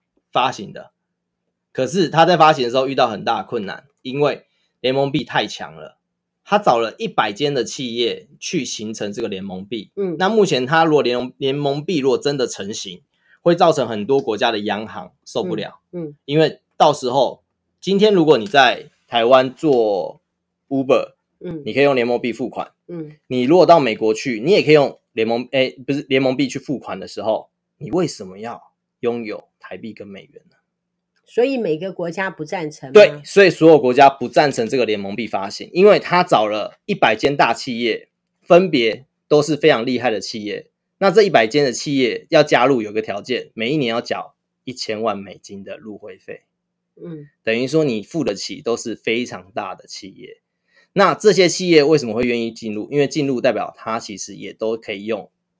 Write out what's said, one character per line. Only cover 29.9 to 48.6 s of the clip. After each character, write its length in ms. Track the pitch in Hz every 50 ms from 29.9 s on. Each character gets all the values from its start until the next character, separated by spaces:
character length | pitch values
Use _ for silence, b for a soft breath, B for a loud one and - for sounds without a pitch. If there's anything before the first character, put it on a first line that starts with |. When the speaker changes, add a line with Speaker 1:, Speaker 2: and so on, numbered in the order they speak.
| 107
Speaker 1:
跟 120 | - 101
美 180 | 101 98 95 -
元 180 | _ - - _ _
呢？ 80 | _ _ _ _ _ _ _ _ _ _ _ _ _ _ _
Speaker 2:
所 180 | _ - 220 247
以 140 | 277 269
每 200 | 240 214 170 156
个 160 | 151 180 190 180
国 180 | - 175 170
家 180 | 160 196 190 190
不 140 | - - 156
赞 260 | 151 202 185 160 151
成 200 | 151 - 143 131
吗？ 40 | 135
Speaker 1:
对， 280 | 208 202 147 147 147 143
所 200 | - - 196 196
以 60 | 175
所 200 | - - 156 165
有 100 | 160 135
国 140 | 123 127 123
家 160 | 139 139 139
不 180 | 135 - 127
赞 240 | 117 - 170 151 143
成 160 | 131 127 113
这 80 | 104 123
个 100 | 127 117
联 140 | 107 107 101
盟 160 | 98 98 101
币 100 | 117 113
发 240 | 104 - 98 95 107
行， 200 | - - - -
因 140 | - 170 196
为 120 | 208 185
他 260 | 143 - - 160 175 175
找 220 | - 156 110 110
了 320 | 104 104 107 98 - - _ _
一 80 | - 202
百 220 | - - 117 113
间 220 | 110 - 143 143
大 160 | 143 - 120 117
企 260 | - - 139 117 113
业， 300 | 120 113 98 - - _ _ _ _ _ _ _
分 280 | _ - 180 175 190 180
别 360 | 151 123 117 110 - 127 - _ _ _ _ -
都 120 | 156 147
是 140 | 147 160 151
非 140 | 147 - 156
常 160 | 139 113 117
厉 120 | 135 123
害 140 | 113 120 123
的 80 | 107 98
企 240 | 98 - - 110 104
业。 240 | 104 95 - - _ _ _ _ _ _ -
那 80 | 190 196
这 140 | 170 220 208
一 60 | 190
百 180 | 139 123 113
间 160 | 110 - 147 147
的 80 | 127
企 240 | 113 - - 156 143
业 320 | 135 127 110 92 - -
要 160 | - 165 151 147
加 220 | - 156 123 120
入 160 | 139 139 117
有 100 | 107 104
个 100 | 104 110
条 200 | 107 - 98 104
件， 300 | 98 127 123 98 - - -
每 180 | 110 113 123
一 60 | 156
年 120 | 156 131 113
要 120 | 113 120
缴 340 | 120 - 107 95 - - _ _ _ _ _ _ _
一 80 | 131 127
千 280 | - - - 107 104
万 160 | 113 110 101
美 220 | 101 98 98 87 -
金 220 | - - 101 98 95
的 140 | 98 95
入 200 | - 101 110 101
会 200 | - 104 104 92
费。 240 | 95 _ - 107 - _ _ _ _ _ _ _ _ _ _ _ -
Speaker 2:
嗯。 280 | 165 175 160 151 147 147 _ _
Speaker 1:
等 160 | - 185 185
于 80 | 123 131
说 200 | 123 147 160 156
你 180 | 139 113 107 98
付 180 | - - 165 131
得 120 | 110 101
起 260 | 92 - - 98 90